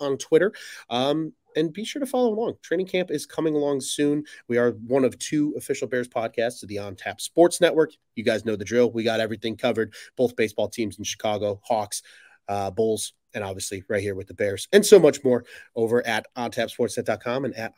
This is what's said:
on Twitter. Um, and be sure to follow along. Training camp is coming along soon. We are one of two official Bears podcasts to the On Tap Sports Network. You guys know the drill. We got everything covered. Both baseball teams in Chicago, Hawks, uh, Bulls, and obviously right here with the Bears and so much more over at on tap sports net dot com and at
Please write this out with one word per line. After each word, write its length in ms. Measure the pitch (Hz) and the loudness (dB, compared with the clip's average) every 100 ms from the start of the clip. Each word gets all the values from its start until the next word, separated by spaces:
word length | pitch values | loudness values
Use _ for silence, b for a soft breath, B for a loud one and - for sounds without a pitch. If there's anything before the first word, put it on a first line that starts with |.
on 180 | 143 131 | -4 -4
Twitter. 340 | - 156 190 B B B - | 2 4 4 B B B -6
Um, 420 | 120 135 151 156 - _ 156 | -2 0 0 -4 -10 _ -2
and 160 | 160 | -2
be 120 | 190 | -4
sure 160 | 226 294 | -10 -8
to 60 | 262 | -4
follow 280 | 254 247 | 0 0
along. 200 | 214 226 - | 0 -4 -6
Training 240 | - 170 190 | -4 -4 -2
camp 240 | 180 180 | -2 -2
is 140 | 147 | -6
coming 300 | - - 160 | -6 -4 0
along 260 | 151 143 139 | 0 0 -2
soon. 440 | 131 - 143 147 147 B - | -4 0 0 0 -4 B -2
We 100 | 120 | 2
are 140 | 120 | 2
one 320 | 104 117 135 | 0 0 2
of 140 | 127 - | 2 0
two 360 | - 151 147 127 | -4 0 0 -2
official 300 | - 139 117 | -4 -4 -4
Bears 220 | 127 123 | -4 -4
podcasts 520 | 123 113 - 117 123 | -4 -4 -2 -2 -4
to 60 | 98 | -10
the 120 | 101 | -8
On 180 | 101 92 | -8 -10
Tap 240 | 104 95 | -10 -8
Sports 400 | - - 170 - | 0 4 6 6
Network. 320 | 170 151 156 - _ - | 4 4 0 -2 _ -4
You 80 | |
guys 200 | 110 110 | 0 0
know 120 | 110 104 | -2 -6
the 80 | |
drill. 260 | 101 120 120 | 0 2 2
We 140 | 113 | 2
got 160 | 113 113 | 0 0
everything 360 | 110 113 117 104 | -2 -4 -8 -2
covered. 380 | 123 110 107 B B - | -2 0 -4 B B -2
Both 200 | 123 123 | 0 0
baseball 320 | 110 - 104 | -2 -2 -4
teams 300 | - 107 101 | -4 -6 -6
in 60 | |
Chicago, 560 | 101 - 110 104 104 101 | -10 -6 -4 -2 -2 -4
Hawks, 400 | - 110 104 - b b b b - | -4 -4 -4 -10 b b b b -8
uh, 220 | 101 98 | -6 -4
Bulls, 440 | 95 113 107 - - _ | -2 0 -2 -6 -14 _
and 100 | 113 | -10
obviously 380 | 98 95 - 98 - | -8 -8 -10 -10 -4
right 140 | 104 | -4
here 120 | 101 | -4
with 140 | 95 95 | -6 -8
the 60 | |
Bears 340 | 87 104 95 - | -4 -4 -4 4
and 120 | 202 | 4
so 140 | 202 202 | 10 10
much 240 | 151 - | 10 4
more 200 | 127 120 B B B | 2 0 B B B
over 320 | 117 113 120 117 | -4 0 0 0
at 200 | 107 - 131 | -4 -4 -8
on 140 | 117 | -6
tap 200 | 120 113 | -4 -4
sports 260 | - 113 - | -2 -4 -2
net 100 | 120 | -4
dot 160 | 107 | -4
com 220 | 120 127 | -4 -4
and 100 | 131 - | -4 -6
at 160 | 113 | -10